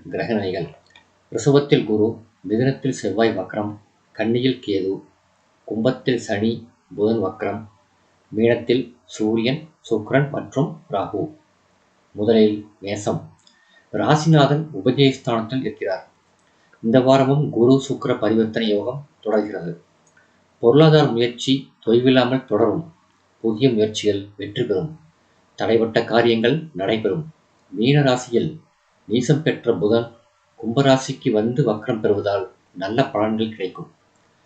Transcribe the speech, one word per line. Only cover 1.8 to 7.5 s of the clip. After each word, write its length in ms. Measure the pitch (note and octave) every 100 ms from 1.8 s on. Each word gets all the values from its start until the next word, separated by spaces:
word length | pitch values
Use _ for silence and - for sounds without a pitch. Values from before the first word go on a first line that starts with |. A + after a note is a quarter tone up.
குரு, 220 | - G#2+ A2 - - _
மிதுனத்தில் 540 | F#2+ A2 C3+ C3+ C3 -
செவ்வாய் 380 | G#2 G2+ A2+
வக்ரம், 380 | G2 - G#2+ G#2 G#2+ _ _ _
கன்னியில் 440 | - A2 A#2+ C3 A#2+
கேது, 320 | G#2+ F#2+ F#2+ G2 - _ _ _ _ _ -
கும்பத்தில் 560 | G#2+ B2+ B2+ - A#2
சனி, 280 | - G2+ A2 A#2+ - _ _
புதன் 280 | F2 G#2+ A2+
வக்ரம், 380 | F#2+ - G2+